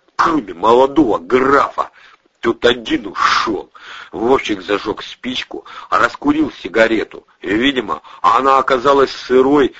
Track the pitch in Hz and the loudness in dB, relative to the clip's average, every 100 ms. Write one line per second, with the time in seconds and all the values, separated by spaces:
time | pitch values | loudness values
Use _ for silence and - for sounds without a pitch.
0 | _ - - 156 98 85 104 120 135 143 | _ -2 -2 -2 -4 -2 2 4 4 2
1 | 131 87 85 127 135 139 - - 69 _ | 2 0 0 0 2 2 0 -4 -8 _
2 | - _ _ _ 117 - 120 123 113 151 | -20 _ _ _ -6 0 0 0 -2 -6
3 | 101 78 - - 113 92 - - - - | -6 -4 -2 0 -2 -6 -8 -20 -20 -20
4 | - 87 113 135 - 101 92 101 113 95 | -14 -4 0 0 0 -6 -4 -4 -4 -10
5 | - - 123 127 - - - - - 95 | -12 -14 -10 -10 -10 -14 -16 -18 -2 0
6 | 113 - 143 151 143 - 98 98 113 110 | 0 -2 -2 0 -2 -6 -4 0 2 0
7 | - - - _ 85 107 135 131 101 76 | -4 -10 -20 _ -4 -2 0 -2 -6 -8
8 | - - - 117 135 135 123 131 131 139 | -12 -2 2 4 4 2 2 0 2 2
9 | 131 - - 127 131 147 127 | 2 -2 0 2 4 2 2